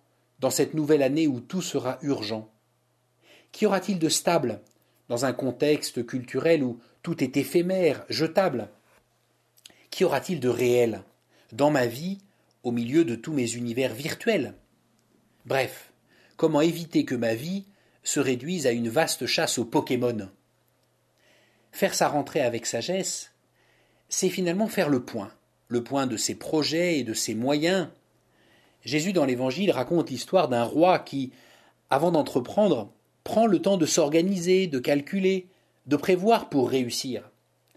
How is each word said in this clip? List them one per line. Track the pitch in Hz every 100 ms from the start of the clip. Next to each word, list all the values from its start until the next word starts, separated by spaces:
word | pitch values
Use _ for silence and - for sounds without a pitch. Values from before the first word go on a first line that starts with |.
| _ _ _ -
dans | 131
cette | - 139
nouvelle | 156 147 156
année | 135 147 156
où | 123
tout | - 185
sera | - 139 123 127
urgent ? | 139 127 104 110 110 _ _ _ _ _ _ _ _ - _
Qu'y | - 214
aura-t-il | 190 185 190
de | 165
stable | - - 170 131 104 - _ _ _ -
dans | 120 135
un |
contexte | 127 135 127 147 147 - - 120
culturel | 131 120 131 151 165
où | 127 120 - _
tout | - 165
est | 131 139
éphémère, | 131 175 175 190 170 127 -
jetable ? | 104 156 165 190 127 104 - _ _ _ _ _ _ _ _ - _ -
Qu'y | -
aura-t-il | 180 135 131 170
de | 123
réel | 113 123 120 117 104 - _ _ _ _
dans | 113 147
ma | 143 123
vie, | 117 175 196 _ _ _ _
au | 127
milieu | 120 120 151 165
de | -
tous | -
mes | 151 120 120
univers | 120 113 131
virtuels ? | 113 156 - - 208 113 - _ _ _ _ _ _ _ _ 127
Bref, | 135 123 - - _ _ _ _ -
comment | 160 147
éviter | 165 165 165 160 143
que | 127
ma | 113 113
vie | 151 196 196 _ _ _
se | - 151
réduise | 131 123 135 185 131
à |
une | 120 117
vaste | 117 160 - 120
chasse | - 165 -
aux | 113
Pokémon ? | 156 147 123 123 113 95 _ _ _ _ _ _ _ _ _ _ _ _ _ _
Faire | - 190
sa | - 156
rentrée | 147 139 165
avec | 127 117 -
sagesse, | 120 117 190 175 - - _ _ _ _ _ _ _ -
c'est | - 185
finalement | 180 180 175 220
faire | - 156
le | 135
point, | 127 113 98 - _ _ -
le | - -
point | 139 131
de | 110
ses | - 104
projets | - 156 139 156 175 156
et |
de | 117
ses | 110 -
moyens. | 110 123 151 160 190 160 - _ _ _ _ _ _ _ _
Jésus, | 110 147 170
dans | 180 135
l'Évangile, | 123 131 131 196
raconte | 127 123 170 -
l'histoire | 123 - 185 151
d'un | 120
roi | 117 135 180 170
qui, | - 139 131 - _ _ _ _ -
avant | 131 170
d'entreprendre, | 165 135 143 123 - 208 131 104 _ _ _
prend | - 214 226
le | 170
temps | - 196
de | 151
s'organiser, | - 143 160 180 196 170 185 190
de | 139
calculer, | 127 143 143 196 190 190 180 _ _ _ -
de | 147
prévoir | - 180 202 226 -
pour | 143 120
réussir. | 131 120 - 135 113 - _ _ _ _